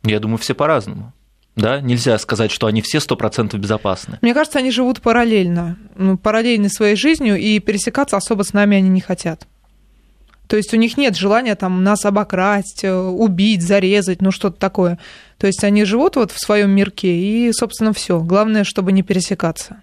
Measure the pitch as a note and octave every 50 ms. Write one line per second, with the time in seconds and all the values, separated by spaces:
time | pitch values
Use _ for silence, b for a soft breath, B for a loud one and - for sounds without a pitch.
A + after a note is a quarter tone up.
0 | - A2 G#2+ G#2 G#2+ G#2+ A2+ A2+ - - C3+ - D3 D3+ D#3+ C3 G#2 - - G2+
1 | G#2 A#2+ - _ _ _ _ _ _ _ _ - G#2+ A2 C3 C#3+ C#3+ B2 B2 A#2+
2 | A#2+ C3 A2+ G#2 - - A#2 G2+ A2+ G#2 - - - A2 G#2+ A2+ G#2 - - D3+
3 | - - C3+ - - G#2+ - - A2+ G#2 - G#2+ G2 G2+ A2 G#2 - G2+ F#2 -
4 | - - - - - A#3 A#3+ C#4+ D#4 - - C#4+ B3+ C4 A#3 A#3 B3+ B3 B3+ -
5 | - A#3 A3+ A#3+ A#3+ A#3 A3 G#3 F#3 F3 E3+ E3+ E3+ E3+ F3 G#3 A3 - - -
6 | F#3 F#3+ F#3+ F#3 - G#3+ G#3+ A3+ A3+ A#3+ A#3+ G#3+ G3+ G3+ - - A3 G#3 G#3 F#3+
7 | A#3 D4 E4 D4+ C#4+ A3 G3+ - - G#3+ G#3+ G#3 - - G3+ G3+ - B3 A3+ C4+
8 | C#4+ - - G3 - - A3+ G3 G3+ - - G3+ G#3 G3+ G#3 G3 F#3+ F#3+ F#3 F#3
9 | - - F#3 F3 - E3+ D#3+ - - _ _ _ _ _ _ _ _ _ _ _
10 | _ _ _ _ - _ _ _ _ - - G#3+ G3+ - - A3 A3+ A#3 A3+ C#4
11 | C#4+ C4 F#3+ D#3+ F#3 G3+ G#3 A#3 B3+ A#3+ G#3 F#3+ - F#3 F#3 F#3 F#3 G3 G#3 G3+
12 | - G#3 G3 G3+ G#3 - - F#3 F#3 G3+ G#3 G3+ F#3+ - - - - F#3+ F#3 F#3
13 | F#3 F#3 F3+ F3+ A3+ G#3+ F#3 E3+ G3 G#3+ A3 F#3 E3+ F3 G3 G3+ F#3+ F#3 G3+ G#3
14 | F#3+ F#3 F#3 - F#3+ F#3+ F#3+ - - G3 F3+ - - F#3+ - - F#3 F3 F3 E3+
15 | B B B B B B B B - G3 F#3+ - - G3+ G3+ G#3 G#3+ F#3 G#3 A#3
16 | D4 G4 - C#4+ A3+ F#3 - - - - G#3 G#3 G3+ G3 G3 G3 G3+ G3 - -
17 | - F#3 F3 E3+ F#3 G3+ G#3+ A3+ A#3+ A#3+ A3+ - A#3+ A3 - - A3 A3 G#3 -
18 | - - F#3 E3+ E3 E3+ F#3 G3+ G#3+ A3 A3 G#3+ G3+ - - - F#3+ F3+ F#3+ F#3+
19 | F#3 - F#3+ F#3 F3 - G3 - - E3 D#3+ - - - - -